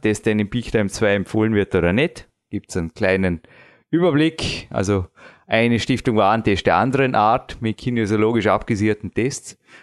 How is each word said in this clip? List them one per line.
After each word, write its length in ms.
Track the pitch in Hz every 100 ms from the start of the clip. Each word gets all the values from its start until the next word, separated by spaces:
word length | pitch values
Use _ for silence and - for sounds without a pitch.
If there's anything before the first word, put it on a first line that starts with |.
das 200 | 107 104
dann 160 | 113 107
in 120 | 101
Peak 220 | 123 -
Time 160 | 113 101
zwei 260 | - 104
empfohlen 400 | 101 92 110 110
wird 200 | 104 95
oder 180 | 92 85
nicht. 360 | 104 170 - - _ _
Gibt's 260 | 101 - 92
einen 160 | 82
kleinen 480 | - 98 95 92 85 - - - _ _
Überblick. 760 | 160 175 147 160 160 - - -
Also 360 | - 95 98 90 _ - - -
eine 340 | 113 120 117
Stiftung 360 | - 123 131 110
Warentest 500 | 98 113 107 95 -
der 100 | 87
anderen 380 | 123 131 131
Art 460 | 117 107 127 - -
mit 160 | 110 104
kinesiologisch 680 | 127 120 101 107 110 117 98
abgesierten 680 | 101 - 104 107 104 95
Tests. 460 | - 127 - - - _ -